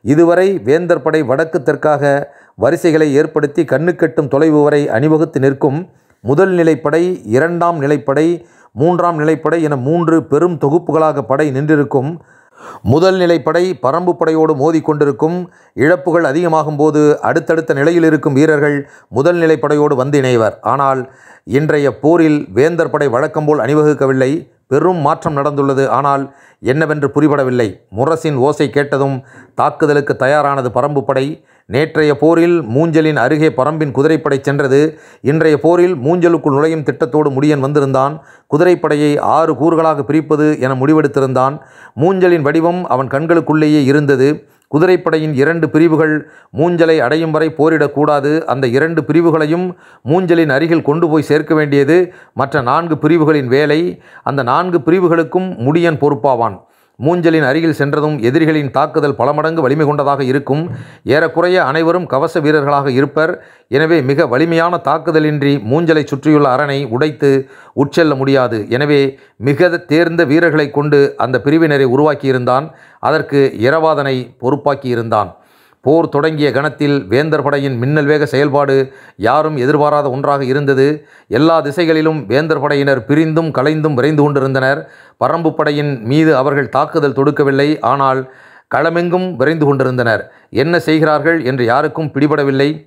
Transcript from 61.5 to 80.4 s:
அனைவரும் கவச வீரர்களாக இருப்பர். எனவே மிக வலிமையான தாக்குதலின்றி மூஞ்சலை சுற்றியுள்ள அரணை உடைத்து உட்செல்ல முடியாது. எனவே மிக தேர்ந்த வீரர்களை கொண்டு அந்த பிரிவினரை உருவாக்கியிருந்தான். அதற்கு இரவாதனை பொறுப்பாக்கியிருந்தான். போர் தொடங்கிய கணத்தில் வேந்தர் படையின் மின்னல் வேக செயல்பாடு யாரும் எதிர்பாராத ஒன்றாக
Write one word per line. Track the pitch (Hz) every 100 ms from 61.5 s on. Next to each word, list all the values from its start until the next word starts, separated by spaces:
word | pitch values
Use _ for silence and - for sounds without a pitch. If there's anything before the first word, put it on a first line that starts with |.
| 185
அனைவரும் | 139 156 165 175 156
கவச | 131 160 165
வீரர்களாக | 151 151 143 143 139
இருப்பர். | 127 139 156 160 - - _ _
எனவே | 135 160 165
மிக | 131 143 151
வலிமையான | 127 165 165 170 175 135
தாக்குதலின்றி | 156 160 160 151 151 143 143 104
மூஞ்சலை | 147 170 156 143
சுற்றியுள்ள | 135 151 151 143
அரணை | 127 143 139 135
உடைத்து | 120 156 - 143 135 135 - - -
உட்செல்ல | 143 175 156 135
முடியாது. | 135 135 123 113 101
எனவே | 120 147 147 135 135 _ _
மிக | 117 143 175 165 -
தேர்ந்த | 151 170 170 156
வீரர்களை | 156 170 151 147
கொண்டு | 147 151 147 139 -
அந்த | 120 127
பிரிவினரை | 131 160 165 143 135 131
உருவாக்கியிருந்தான். | 151 143 135 127 123 127 156 - - _
அதற்கு | 113 151 - 139 135 98
இரவாதனை | 120 160 160 147 139 131 120 _
பொறுப்பாக்கியிருந்தான். | 120 143 143 139 127 117 113 107 90 - _ _ _ _ 127
போர் | 160 160
தொடங்கிய | 143 160 156 143
கணத்தில் | 123 147 - 147 143 92
வேந்தர் | 117 160 139 135
படையின் | 139 139 120
மின்னல் | 127 151 143
வேக | 151 143
செயல்பாடு | 131 147 143 139 135 131 - - -
யாரும் | 107 143 156 151
எதிர்பாராத | 127 151 147 147 143
ஒன்றாக | 131 139 143